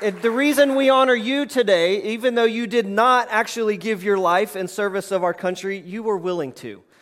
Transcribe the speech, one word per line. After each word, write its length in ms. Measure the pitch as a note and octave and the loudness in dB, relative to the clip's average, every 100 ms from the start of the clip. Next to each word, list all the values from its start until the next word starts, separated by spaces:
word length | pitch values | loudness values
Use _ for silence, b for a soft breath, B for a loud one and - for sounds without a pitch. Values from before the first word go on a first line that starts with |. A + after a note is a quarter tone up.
and 180 | G#3+ F#3 | -4 -2
the 100 | A#3 | -2
reason 440 | A#3 D4 C#4 C#4+ C4+ | 2 2 4 2 4
we 140 | C4+ | 4
honor 240 | C4 C4 | 4 4
you 320 | B3 G#3+ C#4 C#4 | 2 0 -2 -2
today, 560 | C4 G3+ F3+ E3+ G3+ | 0 2 4 4 0
even 320 | G#3+ A3+ B3+ | -2 -2 -2
though 120 | A#3 A#3 | 2 0
you 200 | A3+ A#3 | 0 -2
did 220 | A#3+ G3 | 0 0
not 400 | G3+ B3 B3+ A#3+ | 2 4 4 2
actually 480 | A3 A3+ A#3 A3 G3+ | -2 -2 -2 -2 -2
give 260 | G3 G#3 | -4 -4
your 140 | G3 G3 | 0 0
life 380 | F3+ F3+ G#3 F#3+ | 2 2 0 -4
in 120 | F3+ | -8
service 440 | - G3+ F#3+ - | -4 -4 -4 -4
of 120 | F#3+ | -2
our 100 | F3+ | -2
country, 440 | E3+ F3+ F3+ F#3+ G3 | -2 -4 -4 -6 -8
you 220 | F3 G#3 | -10 -8
were 160 | A3 G3 | -4 -4
willing 340 | F3+ F3 C#3 | -4 -4 -6
to. 280 | - A#2+ F#2+ _ b | -10 -14 -16 _ b